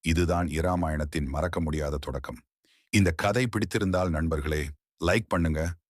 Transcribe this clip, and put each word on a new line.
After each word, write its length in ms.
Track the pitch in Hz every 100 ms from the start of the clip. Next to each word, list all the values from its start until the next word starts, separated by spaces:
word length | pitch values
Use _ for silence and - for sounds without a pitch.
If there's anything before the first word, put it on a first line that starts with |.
இதுதான் 460 | 82 80 85 87 85
இராமாயணத்தின் 760 | 76 90 90 82 76 76 80 69
மறக்க 360 | 71 85 87
முடியாத 360 | 80 78 73 71
தொடக்கம். 420 | 67 65 65 60 _ _ _ _ _
இந்த 220 | 107 92
கதை 360 | 82 101 110 127
பிடித்திருந்தால் 640 | 107 101 110 98 90 92
நண்பர்களே, 600 | 76 82 90 73 76 71 73 _ _ 85
லைக் 220 | 107 -
பண்ணுங்க 460 | 92 82 78 82 85